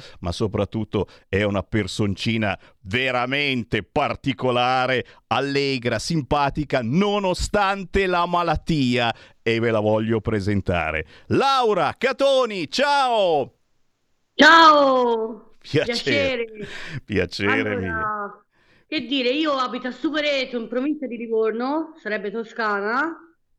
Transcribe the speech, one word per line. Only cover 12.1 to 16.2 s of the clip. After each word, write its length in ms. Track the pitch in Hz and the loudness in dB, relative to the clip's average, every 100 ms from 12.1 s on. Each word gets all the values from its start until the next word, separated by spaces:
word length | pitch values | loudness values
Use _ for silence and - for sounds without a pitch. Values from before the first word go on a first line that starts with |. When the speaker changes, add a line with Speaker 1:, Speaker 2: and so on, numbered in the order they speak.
| 254 277 269 240 202 156 | 0 2 2 0 -2 -6
Speaker 1:
ciao! 920 | - 285 285 262 226 190 156 123 _ _ _ _ _ _ _ _ | 0 2 2 2 2 2 2 -2 _ _ _ _ _ _ _ _
Speaker 2:
Ciao! 1160 | - 294 330 330 294 277 262 247 226 220 220 - - | 6 8 10 10 8 6 4 2 0 -4 -10 -18 -20
Speaker 1:
Piacere. 340 | - - - | -2 0 0
Speaker 2:
Piacere. 520 | 233 - 285 | -2 0 0